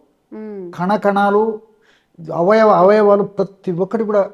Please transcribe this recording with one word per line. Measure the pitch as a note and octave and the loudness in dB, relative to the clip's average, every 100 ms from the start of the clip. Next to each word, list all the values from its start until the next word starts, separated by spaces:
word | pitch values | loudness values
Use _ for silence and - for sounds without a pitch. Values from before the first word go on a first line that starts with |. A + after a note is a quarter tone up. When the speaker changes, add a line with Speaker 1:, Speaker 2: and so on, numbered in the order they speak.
| _ _ _ | _ _ _
Speaker 1:
Hmm. | G#3+ G#3+ G3+ F3 | -18 -14 -14 -14
Speaker 2:
కణ | F3 F3+ G#3 | -8 -4 -2
కణాలు, | G3+ G3 G3+ G3+ A3 G#3+ - _ _ _ _ - D#3+ | 0 0 0 0 -2 -6 -14 _ _ _ _ -20 -10
అవయవ, | D#3 F3 A3 G#3+ | -2 2 4 4
అవయవాలు | F3+ F#3 G#3+ G#3 G3+ | 4 4 4 4 2
ప్రతి | G3 - F#3+ - - | 0 -4 -6 -8 -8
ఒక్కటి | E3+ F#3 A3 | -6 -4 -4
కూడా | G#3+ G#3 F#3+ | -2 -2 -2